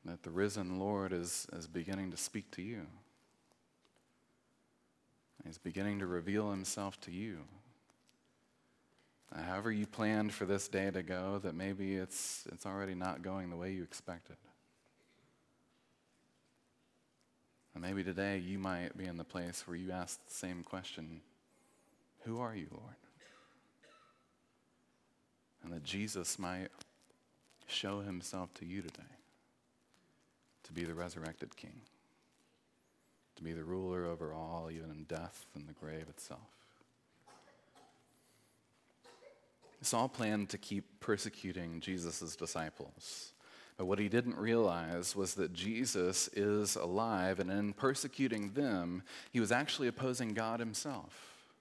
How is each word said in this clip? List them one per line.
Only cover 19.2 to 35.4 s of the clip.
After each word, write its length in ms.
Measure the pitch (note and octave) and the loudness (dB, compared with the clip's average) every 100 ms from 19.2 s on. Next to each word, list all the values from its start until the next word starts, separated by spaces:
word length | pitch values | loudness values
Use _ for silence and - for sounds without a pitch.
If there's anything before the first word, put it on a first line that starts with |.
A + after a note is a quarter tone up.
place 400 | E2 F#2 F2 F2+ - | -4 -4 -4 -4 -4
where 100 | F2 | -4
you 160 | F#2 | -2
ask 320 | F2+ F2 - - | -2 -4 -6 -8
the 80 | |
same 280 | - F#2 F2 | -6 -4 -6
question, 580 | E2+ F#2+ F2+ - D#2+ D#2+ - _ _ _ _ _ _ _ _ _ | -6 -6 -6 -8 -8 -10 -16 _ _ _ _ _ _ _ _ _
"Who 200 | A#2 A2+ | -6 -2
are 140 | A#2+ | -2
you, 140 | G#2+ D2 | -4 -8
Lord?" 240 | - A#2+ - - - - - - - _ _ - - - _ _ _ _ _ _ _ _ _ _ _ _ _ _ _ | -10 -14 -18 -20 -20 -20 -20 -20 -20 _ _ -20 -20 -20 _ _ _ _ _ _ _ _ _ _ _ _ _ _ _
And 100 | E2+ | -8
that 120 | E2+ | -6
Jesus 540 | C#2+ G2 G#2+ G2+ E2+ - | -2 0 0 0 -2 0
might 300 | F2+ F#2 F#2+ - - _ - _ _ _ _ - - | 0 -2 -4 -8 -20 _ -20 _ _ _ _ -20 -4
show 340 | - G2+ G2+ | -2 0 -2
himself 540 | G2+ F2+ F2 F#2+ F2 | -2 -4 -4 -4 -6
to 100 | - | -6
you 160 | E2+ G2 | -6 -6
today, 220 | F2 - - - - _ _ _ _ _ _ - _ _ _ _ _ _ | -6 -12 -16 -20 -20 _ _ _ _ _ _ -20 _ _ _ _ _ _
to 100 | - | -10
be 120 | E2 | -4
the 100 | E2+ | -2
resurrected 600 | E2 F2 E2+ D#2+ E2 - - | -2 -4 -4 -8 -6 -10 -10
King, 260 | - - - _ _ _ _ _ _ _ _ _ _ _ _ _ _ - | -14 -16 -20 _ _ _ _ _ _ _ _ _ _ _ _ _ _ -10
to 60 | |
be 100 | E2 | -6
the 120 | E2 | -4
ruler 420 | D#2 F#2 F#2 F2+ F2 | -2 -2 0 0 0
over 260 | E2 D#2 | -2 -4
all, 380 | D#2 D#2+ E2+ E2 | -4 -4 -4 -4
even 180 | D#2+ D#2+ | -6 -8
in 140 | D#2 | -10
death 400 | D#2 E2 E2+ - | -6 -4 -4 -8